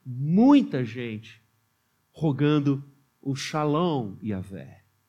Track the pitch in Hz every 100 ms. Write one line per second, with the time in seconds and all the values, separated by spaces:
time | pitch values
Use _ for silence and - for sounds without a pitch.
0 | 135 123 147 185 262 285 - 139 117 123
1 | 120 107 - - _ _ _ _ _ _
2 | _ - 156 135 147 151 139 139 - _
3 | _ _ 139 135 - 156 151 147 175 143
4 | 107 95 107 95 92 95 65 - _ _